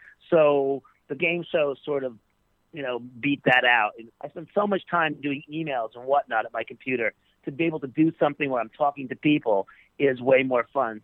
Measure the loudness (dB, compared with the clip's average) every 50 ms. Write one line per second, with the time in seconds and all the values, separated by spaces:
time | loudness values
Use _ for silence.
0 | -20 -20 -20 _ _ 2 4 4 6 6 4 2 2 0 -2 -4 -6 _ _ _
1 | _ -12 -8 -4 -2 -2 -2 -4 -6 -2 0 0 0 0 -2 -6 -6 -6 -6 -4
2 | -4 -6 -10 -12 _ _ _ _ _ _ _ _ _ _ -14 -10 -8 -6 -6 -8
3 | -8 -12 -12 -6 -2 -2 -2 0 2 4 4 4 6 4 4 4 4 0 -2 -8
4 | -18 -20 _ -16 -16 -14 -14 -14 -12 -4 -2 -2 0 0 -2 -2 -4 -2 0 0
5 | 0 0 -2 -4 -4 -6 -6 -6 -8 -10 -8 -8 -6 -4 -4 -4 -6 -6 -10 -8
6 | -2 0 0 0 0 0 -2 -2 -2 -4 -6 -8 -8 -8 -12 -12 -6 -4 -2 -2
7 | -2 -4 -4 _ _ _ _ _ -12 -10 -4 -2 -2 -2 -2 -4 -8 -6 0 2
8 | 2 2 2 2 0 0 0 -2 -4 -2 -2 -2 -4 -4 _ -2 -2 -2 -2 -4
9 | -10 -10 -8 -2 2 2 2 2 2 2 0 0 0 _ -10 _ _ _ _ 0
10 | 0 0 0 0 2 4 4 4 4 2 0 0 -2 _ -2 -2 -2 -2 -4 -10